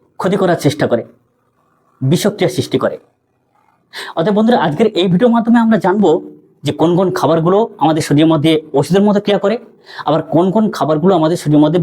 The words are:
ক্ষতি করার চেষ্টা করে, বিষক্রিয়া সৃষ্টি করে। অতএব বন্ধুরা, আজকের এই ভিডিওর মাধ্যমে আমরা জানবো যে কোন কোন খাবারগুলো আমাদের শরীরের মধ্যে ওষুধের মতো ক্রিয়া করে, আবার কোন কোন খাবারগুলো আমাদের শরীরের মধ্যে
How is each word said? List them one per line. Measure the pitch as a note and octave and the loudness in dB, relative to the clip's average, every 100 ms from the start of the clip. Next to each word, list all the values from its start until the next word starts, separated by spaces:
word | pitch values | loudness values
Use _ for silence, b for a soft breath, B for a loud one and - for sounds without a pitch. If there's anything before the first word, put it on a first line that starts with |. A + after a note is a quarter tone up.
| _ - | _ -8
ক্ষতি | G3 F#3+ | -4 0
করার | F#3 E3+ D3 | 0 0 -2
চেষ্টা | - C3 | -2 -2
করে, | - - _ _ _ _ _ _ _ _ - | -4 -6 _ _ _ _ _ _ _ _ -6
বিষক্রিয়া | C3 F3 G#3 - F3+ - | -2 0 -2 -2 -4 -4
সৃষ্টি | - - | -4 -2
করে। | - - _ _ _ _ _ _ _ _ _ B B B | -2 -6 _ _ _ _ _ _ _ _ _ B B B
অতএব | E3 G3+ | -2 0
বন্ধুরা, | A3 - D#3 | 2 2 0
আজকের | D3 A3 G3 | 0 0 0
এই | F#3 | 0
ভিডিওর | F3+ A#3+ A#3 | 2 2 2
মাধ্যমে | A3+ A#3 A3+ | 2 2 2
আমরা | A3 F3+ | 2 2
জানবো | G#3 G3 E3 - - _ _ | 2 2 0 -4 -20 _ _
যে | C#3+ C#3+ | -6 -2
কোন | D#3+ F3 | 0 2
কোন | F#3+ - | 0 -2
খাবারগুলো | C#3+ E3 D#3+ G3 A3+ - | 0 0 2 2 0 -2
আমাদের | D3+ D#3 - | -2 0 0
শরীরের | D3 D#3+ | 2 2
মধ্যে | D#3+ D3 D#3+ - C#3 | 2 2 0 -2 -4
ওষুধের | - F#3 G#3 | 0 2 2
মতো | G3+ G3+ | 0 0
ক্রিয়া | G3+ | -2
করে, | G3+ A#3 - _ B B B | -2 -4 -8 _ B B B
আবার | D#3 D3+ | -4 -2
কোন | D3 F#3+ | 0 0
কোন | F#3+ G#3+ - | 0 0 -2
খাবারগুলো | C#3 D#3 F3 F#3 | -2 0 0 2
আমাদের | D#3 E3+ | 0 -2
শরীরের | D3+ D3 | 0 2
মধ্যে | D3+ F3 | 2 2